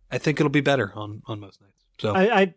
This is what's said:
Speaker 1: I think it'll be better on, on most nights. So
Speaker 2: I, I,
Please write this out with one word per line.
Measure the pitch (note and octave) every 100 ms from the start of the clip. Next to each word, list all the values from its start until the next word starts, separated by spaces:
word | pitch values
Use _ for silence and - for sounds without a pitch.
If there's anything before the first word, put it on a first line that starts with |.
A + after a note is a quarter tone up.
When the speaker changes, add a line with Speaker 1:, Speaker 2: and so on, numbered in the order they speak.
| _
Speaker 1:
I | B2+
think | - C#3+
it'll | D3+
be | D3
better | C#3+ C#3 G2+ G#2+
on, | G#2+ G#2 -
on | G#2+
most | G2 -
nights. | _ _ _ -
So | G#3+
Speaker 2:
I, | G3 G3 A3+
I, | G3